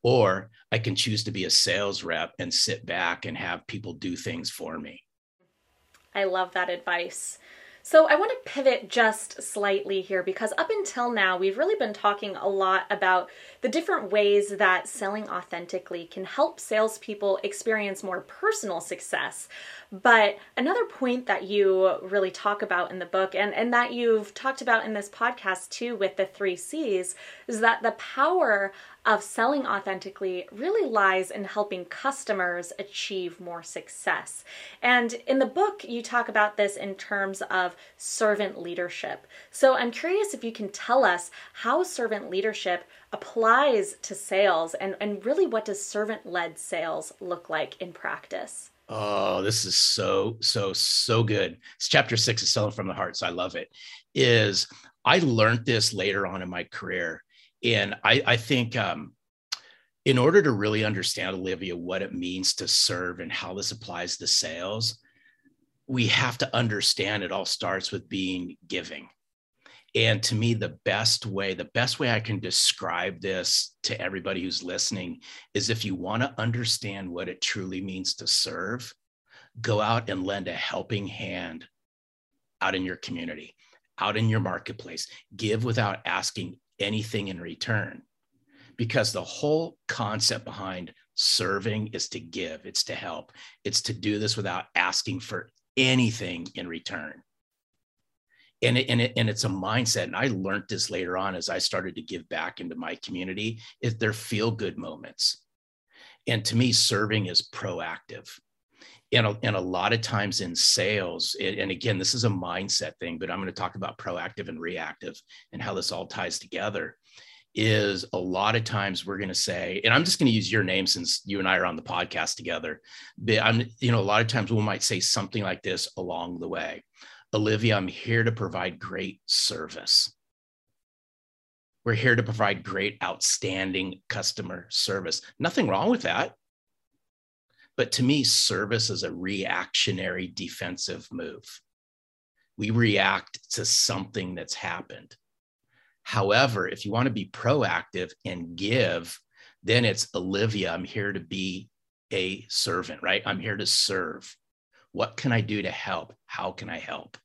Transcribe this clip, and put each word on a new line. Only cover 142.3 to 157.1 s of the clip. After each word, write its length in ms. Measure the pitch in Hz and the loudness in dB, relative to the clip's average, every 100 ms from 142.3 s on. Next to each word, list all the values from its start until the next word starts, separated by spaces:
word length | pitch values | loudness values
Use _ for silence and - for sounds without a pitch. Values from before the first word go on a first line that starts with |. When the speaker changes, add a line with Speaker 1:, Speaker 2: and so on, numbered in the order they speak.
| _ _ - | _ _ -6
Speaker 1:
We 140 | 107 | 0
react 800 | 113 113 98 95 95 - - _ | 4 4 6 4 2 -4 -20 _
to 120 | - | -4
something 720 | 104 - - 95 98 104 92 | 2 2 2 0 -4 -6 -6
that's 220 | 87 - | -8 -10
happened. 600 | - 92 85 - - - - _ _ _ _ _ _ _ _ | -8 -6 -8 -10 -18 -18 -20 _ _ _ _ _ _ _ _
However, 640 | - 113 98 110 135 107 90 | -4 0 4 6 6 2 -2
if 160 | - | -4
you 80 | 104 | -2
want 140 | 110 | 0
to 80 | 131 | 0
be 160 | 110 92 | 0 -8
proactive 840 | - - 143 98 85 - 92 90 - | -2 2 2 2 0 -4 -8 -8 -8
and 300 | 92 90 85 | -10 -8 -10
give, 600 | 85 98 127 92 87 82 - _ _ - _ | -6 0 2 2 0 -6 -14 _ _ -20 _
then 240 | - 117 | 2 4
it's, 220 | 117 101 - | 4 2 -2
"Olivia, 580 | 95 92 98 113 107 87 | -2 -2 2 2 2 -2
I'm 100 | 85 | -4
here 300 | 92 110 101 | -6 -4 -4
to 60 | 95 | -4
be 500 | - 95 95 92 113 _ _ _ _ | -6 -6 -4 -6 -12 _ _ _ _
a 320 | 98 92 95 - | -2 -2 -6 -6
servant," 540 | - - 90 80 78 | -2 0 -2 -4 -4
right? 180 | 90 101 | 0 0
"I'm 160 | 98 95 | 0 -4
here 160 | 104 | -4
to 120 | 104 95 | -2 0
serve. 680 | - - 95 82 - - - _ _ _ _ _ | 2 2 0 -4 -8 -14 -20 _ _ _ _ _
What 260 | 98 104 - | -4 -4 -2
can 140 | 135 | 2
I 100 | 117 | 2
do 200 | 110 104 | 2 -2
to 80 | 92 | -4
help? 460 | - 101 85 78 - | -6 -6 -6 -8 -20
How 260 | _ - 90 | _ -8 -6
can 160 | - 87 | -8 -10
I 120 | 82 | -10
help?" 360 | - 78 - | -8 -10 -12